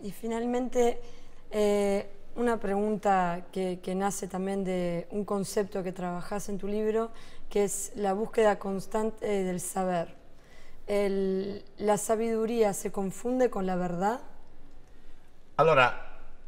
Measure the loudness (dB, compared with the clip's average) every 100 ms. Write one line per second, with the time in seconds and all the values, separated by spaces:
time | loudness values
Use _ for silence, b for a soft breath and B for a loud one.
0 | -10 -8 -4 -2 0 0 2 4 4 2
1 | B B B B -4 2 4 4 4 2
2 | -2 -8 -8 0 2 2 0 0 2 2
3 | 4 4 4 0 -4 -4 -2 -2 -4 0
4 | 0 -2 -4 -4 -2 -2 0 0 0 -2
5 | -2 -4 -2 -2 0 0 -2 -2 -4 -4
6 | -4 -4 -4 -4 -4 -4 -2 0 2 0
7 | 0 B B B -2 2 2 0 -6 -2
8 | 0 0 0 4 6 4 0 -4 -2 -2
9 | -2 -2 0 0 0 -2 -4 -2 0 0
10 | -2 -8 -16 b b b b b -2 2
11 | 2 2 2 0 -2 -6 -12 -2 2 2
12 | 2 2 2 0 0 4 4 2 -2 -2
13 | -4 -4 -2 2 2 2 0 0 0 0
14 | 0 0 -6 -10 -10 -10 -10 -12 b b
15 | b b b -16 -6 4 6 8 8 4
16 | -4 -6 -6 -8